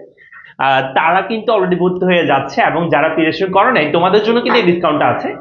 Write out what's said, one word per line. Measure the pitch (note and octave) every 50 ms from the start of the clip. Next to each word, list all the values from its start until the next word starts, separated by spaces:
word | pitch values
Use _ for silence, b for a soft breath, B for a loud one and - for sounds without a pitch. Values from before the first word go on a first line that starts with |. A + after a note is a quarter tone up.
| - - B B B B B B B B B
আহ, | - C3 C#3 C3+ C3+ C3 C3+ -
তারা | - D#3+ E3 F3 F#3+
কিন্তু | F#3+ - A3+ A3 - E3+ E3+
already | F3 F#3 F3+ F3+
ভর্তি | E3 F3+ F3+ F3+ - -
হয়ে | F3+ F3+ E3+ D#3
যাচ্ছে, | C#3+ C#3 C3+ - - - -
এবং | G3+ D#3 C#3+ E3 E3+ C#3+
যারা | - - D3+ D#3+
প্রি | D#3+ E3+ D#3
রেজিস্ট্রেশন | D#3+ - - F#3+ F#3 F3+
করো | G3 G#3+ B3+
নাই, | A#3+ F3 D3+ D3
তোমাদের | D3 E3+ F3 F#3 F#3+ G#3+ G#3
জন্য | A3 A#3 A#3+
কিন্তু | A#3+ B3 B3 A#3+
এই | F#3+
ডিসকাউন্টটা | F3 F3 - - D#3 D3 C#3+ C#3+
আছে। | B2 A#2 - - F#4+ G#4 -